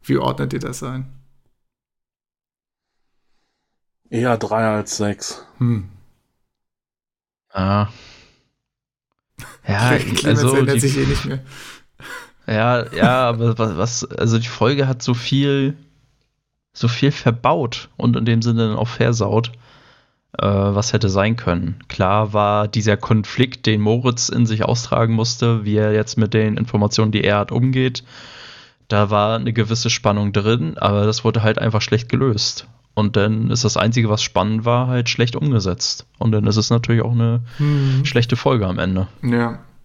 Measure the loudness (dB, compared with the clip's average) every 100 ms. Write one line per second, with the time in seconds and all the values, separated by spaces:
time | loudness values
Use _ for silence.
0 | -2 -2 -2 -4 -6 -6 -8 -10 -10 -10
1 | -12 -18 _ _ _ _ _ _ _ _
2 | _ _ _ _ _ _ _ _ _ _
3 | _ _ _ _ _ _ _ _ _ _
4 | _ -2 0 0 -2 0 0 -2 -6 -4
5 | -4 -4 -10 -14 -20 _ -2 -2 -6 -18
6 | -20 _ _ _ _ _ _ _ _ _
7 | _ _ _ _ _ -4 0 2 0 -6
8 | -20 -20 -20 _ _ _ _ _ _ _
9 | _ _ _ -20 -20 -12 -4 0 2 0
10 | 0 -2 2 2 4 4 2 2 0 0
11 | 0 -2 -4 -8 -12 -20 -20 -20 _ _
12 | -18 -18 -20 _ -4 0 2 2 -2 2
13 | 2 4 2 2 0 0 -2 -2 -4 -4
14 | -8 -2 2 2 -2 0 0 2 0 -2
15 | -2 -2 0 0 2 2 0 -4 -16 _
16 | _ _ _ _ _ _ _ -2 -2 2
17 | 0 2 -2 2 0 0 -2 -6 -14 -2
18 | 0 2 2 2 2 2 0 0 -4 0
19 | 0 2 2 0 -2 -10 -20 -20 -20 _
20 | _ _ _ 0 2 2 2 2 0 0
21 | 2 2 2 0 0 -2 -2 -8 -10 -2
22 | 2 2 2 2 2 2 0 0 0 0
23 | 2 0 0 -2 -2 0 -2 2 2 2
24 | 0 -2 -2 0 2 2 0 -2 0 0
25 | 2 0 -2 0 0 0 0 0 2 0
26 | 0 0 0 2 0 -2 0 0 2 2
27 | 0 2 0 0 0 0 0 2 -2 -4
28 | -16 -20 -20 -20 -20 -20 -20 _ _ 0
29 | 2 2 2 0 -2 -2 0 0 -2 0
30 | 0 2 0 0 2 0 -2 -2 2 2
31 | 2 2 0 2 0 2 0 0 0 -2
32 | 0 0 2 0 -2 -6 -16 _ _ -2
33 | 0 2 0 0 0 0 0 0 0 2
34 | 0 0 0 0 0 0 0 0 0 -2
35 | -2 0 -2 0 0 0 0 -4 -6 -8
36 | -14 _ 0 2 2 0 2 0 2 0
37 | 2 0 0 0 -4 -2 0 2 2 0
38 | 0 0 0 0 2 0 0 -2 -2 0
39 | -2 -4 -2 0 -2 -6 -16 -20